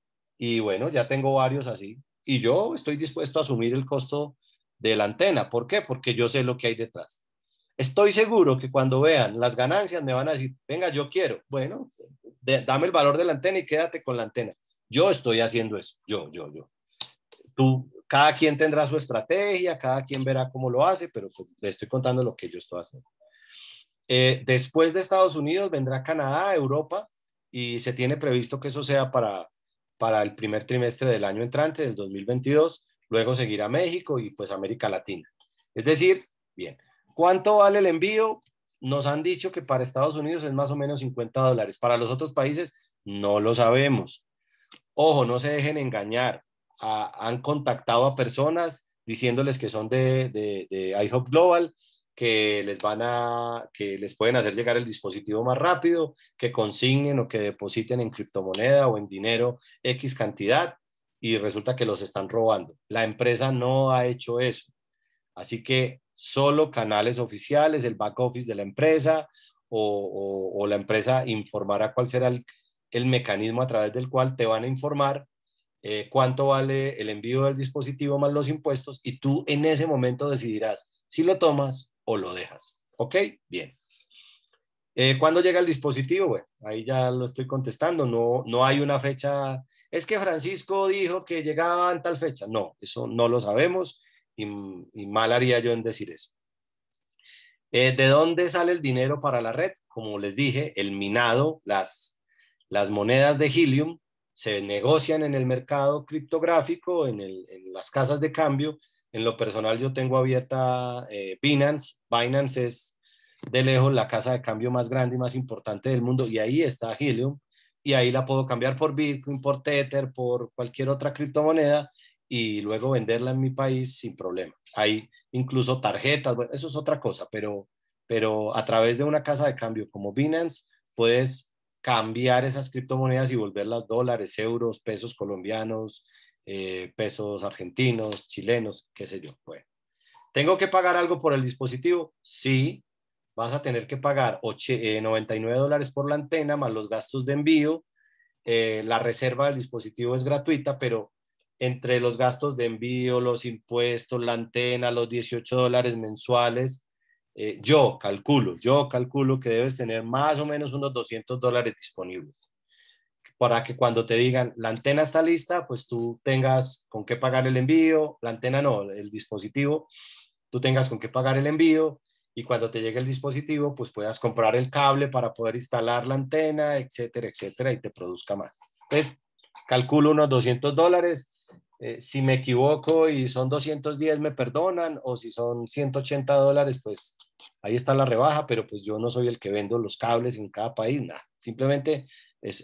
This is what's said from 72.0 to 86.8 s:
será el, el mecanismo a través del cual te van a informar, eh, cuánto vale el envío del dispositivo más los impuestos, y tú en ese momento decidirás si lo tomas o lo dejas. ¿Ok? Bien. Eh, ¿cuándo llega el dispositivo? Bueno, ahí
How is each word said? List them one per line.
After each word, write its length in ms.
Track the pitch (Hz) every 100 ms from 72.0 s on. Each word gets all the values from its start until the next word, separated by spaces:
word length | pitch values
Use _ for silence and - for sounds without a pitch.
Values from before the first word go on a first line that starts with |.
| 123
será 180 | 127 123
el, 160 | 123 - - _ _ _
el 160 | 120 127
mecanismo 560 | 127 117 101 110 117
a 40 | 131
través 260 | 117 107
del 160 | 120 127
cual 260 | 131 131 131
te 80 |
van 200 | 113 110
a 20 | 123
informar, 600 | 131 147 143 139 139 - _ _ _ _ _
eh, 260 | 104 107 101
cuánto 380 | 139 127 131 139
vale 520 | 135 135 135 135 139
el 80 | 107
envío 360 | 104 113 131
del 120 | 139 135
dispositivo 640 | 135 147 131 135 143 143
más 140 | 143
los 160 | 147 139
impuestos, 500 | 156 151 131 - 135
y 160 | 131 131
tú 260 | 139 147 151
en 180 | 143
ese 220 | 156 151 160
momento 420 | 135 127 127 143
decidirás 760 | 131 113 107 110 101 - _ _
si 140 | -
lo 160 | 170 190
tomas 560 | 165 143 139 131 - _
o 120 | - 107
lo 180 | 90
dejas. 420 | 92 90 - - _ _ -
¿Ok? 180 | 127 185 214 - _
Bien. 300 | 123 151 _ _ _ _ - - _ _ _ _ _ _
Eh, 220 | - 131 131
¿cuándo 220 | 156 170
llega 200 | 180 175
el 60 | 175
dispositivo? 600 | 139 147 135 131 185 180
Bueno, 180 | 95 - _
ahí 200 | 107 110